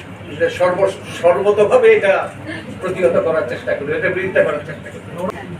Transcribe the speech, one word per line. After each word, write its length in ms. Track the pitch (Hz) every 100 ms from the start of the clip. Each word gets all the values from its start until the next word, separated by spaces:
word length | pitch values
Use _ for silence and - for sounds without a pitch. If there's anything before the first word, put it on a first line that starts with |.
| - - - 147 165
সর্ব-, 420 | - 180 180 196 - - -
সর্বতোভাবে 720 | 170 175 196 208 208 254 226 214
এটা 340 | 196 - - - - 320 - -
প্রতিহত 340 | 185 185 175 -
করার 280 | 165 160 -
চেষ্টা 260 | - - -
করবে, 220 | 143 160
এটা 120 | -
বিরোধিতা 340 | 180 190 -
করার 160 | 165 151 151
চেষ্টা 240 | 151 -
করবে। 480 | - - 165 190 185 -